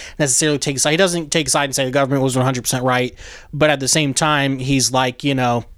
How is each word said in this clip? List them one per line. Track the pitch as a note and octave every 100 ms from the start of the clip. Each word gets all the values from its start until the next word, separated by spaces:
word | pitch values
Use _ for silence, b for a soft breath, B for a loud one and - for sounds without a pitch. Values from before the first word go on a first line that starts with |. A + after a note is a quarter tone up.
| B -
necessarily | C#3+ - D#3 C#3+
takes, | - C3+
he | D3+ D#3+
doesn't | F#3+ F3 D3+
take | E3 C#3+
side | D3+
and | C#3+
say | C3
the | C3
government | C3+ C3+ C3+
was | C3 B2+
one |
hundred | C3 B2+
percent | A2+ B2+
right, | B2+ B2+ B2 B B B B
but | C#3+ D3+
at | C#3+
the | C3
same | D#3+ C#3+
time, | C3 D#3 D3 C#3 C3+
he's | C3 C3+ A#2
like, | C3 C3 B2
you | C#3+
know | C3+ B2 A#2+ -